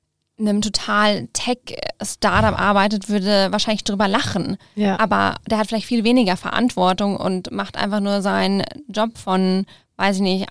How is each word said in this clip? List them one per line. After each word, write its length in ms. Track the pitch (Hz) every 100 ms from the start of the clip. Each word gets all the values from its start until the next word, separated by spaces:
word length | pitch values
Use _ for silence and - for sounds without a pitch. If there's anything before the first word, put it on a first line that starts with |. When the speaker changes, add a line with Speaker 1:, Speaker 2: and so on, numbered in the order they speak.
| _ _ _ -
Speaker 1:
einem 240 | 214 208
total 680 | 208 - - 208 208 202 220
Tech-Startup 1300 | - - 247 - - - - 208 - 214 185 220 -
arbeitet, 500 | 190 202 202 214 -
würde 420 | 202 190 202 190
wahrscheinlich 320 | 208 220 214 -
drüber 220 | 202 202
lachen. 500 | 214 - 180 - 196 - 208
Speaker 2:
Ja. 240 | 208 185
Speaker 1:
Aber 360 | 185 202 196 - -
der 100 | 214
hat 100 | 208
vielleicht 200 | 220 -
viel 160 | 240
weniger 340 | 220 247 196 180
Verantwortung 800 | - - 247 - 180 185 202 190
und 340 | 185 185 -
macht 260 | 202 196 -
einfach 240 | 202 208
nur 200 | 202 202
seinen 400 | 196 196 190 196 - - 294
Job 300 | 208 226 226
von, 480 | - 185 190 190 196 - _ -
weiß 220 | 196 196
ich 40 |
nicht, 260 | 196 190 196